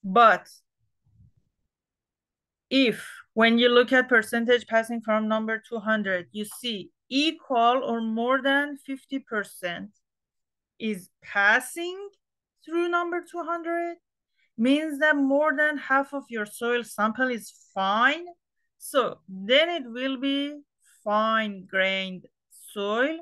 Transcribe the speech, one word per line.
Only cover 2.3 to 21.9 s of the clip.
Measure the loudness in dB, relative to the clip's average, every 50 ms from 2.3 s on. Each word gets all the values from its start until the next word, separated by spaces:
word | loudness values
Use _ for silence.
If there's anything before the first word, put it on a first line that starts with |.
| _ _ _ _ _ _ _ _
if, | 2 4 4 4 2 -2 -8 -16 -18 -20 -20 _ _
when | 2 4 4 6 6
you | 6
look | 6 6 6 6 6
at | 4 2 4
percentage | 4 4 2 2 2 -4 -4 2 2 2 2 2
passing | 0 0 0 0 0 -8 -8
from | -2 0 0 0 0
number | 0 -2 -2 -2 -4 -6 -6 _
two | -10 -12 -8
hundred, | -2 -2 -2 0 0 -2 -2 -4 -4 _
you | -10 -10 -10
see | -10 -10 -10 -8 -8 -8 -8 -10 -14 _ _ _ _
equal | -2 0 0 0 -2 -6 -8 -4 0 2 4 4 4 2 0
or | -2 -4 -4
more | -4 -4 -4 -4 0 0 0 0
than | 2 0 0 0 0 -4 -8
fifty | -14 -12 -12 -12 -12 _ _ -10 -10
percent | -8 _ -6 -6 -6 -6 -12 -12 -10 -10 -8 -10 -12 -16 _ _ _ _ _ _ _ _ _ _ _ _ _ _ _ _ _ _
is | -6 -6 -6 -6 -10 _ _ _
passing | _ -6 -2 2 4 4 4 4 0 -4 -10 -8 -8 -8 -8 -10 -14 -16 _ _ _ _ _ _ _ _ _ _ _
through | -6 -4 -2 -2 0
number | 0 -2 -2 -2 -4 -6 -8 -8
two | -10 -10 -6
hundred, | -6 -6 -6 -6 -4 -4 -4 -4 -6 -8 _ _ _ _ _ _ _ _ _ _ _ _
means | -2 2 2 2 2 0 -4 -2 0
that | 2 2 4
more | 4 2 2 2 2 2 2 2
than | 2 0 0 0
half | -4 -2 0 0 0 0 0 -6
of | -12 -10 _
your | -8 -8 -8
soil | -8 -8 -6 -4 -2 -2 -2 -4
sample | -6 -4 -2 -2 -2 0 -2 -2 -2
is | -2 -6 -8 -14 -20 _ _ _ _
fine. | -2 0 0 2 4 2 2 2 0 -8 -14 -18 _ _ _ _ _ _ _ _
So | _ -18 -2 0 0 0 0 -4 _ _
then | -16 -14 -12 -2 2 4 4 4 4
it | 0 -6 -6
will | -8 -8 -6 -4 -4 -4
be | -2 -2 -2 -2 -2 -4 -6 -8 -12 -18 _ _ _ _ _ _ _ _
fine | 0 0 2 2 2 2 0 0 -2 -6 -10 -14 -6
grained | -2 0 0 0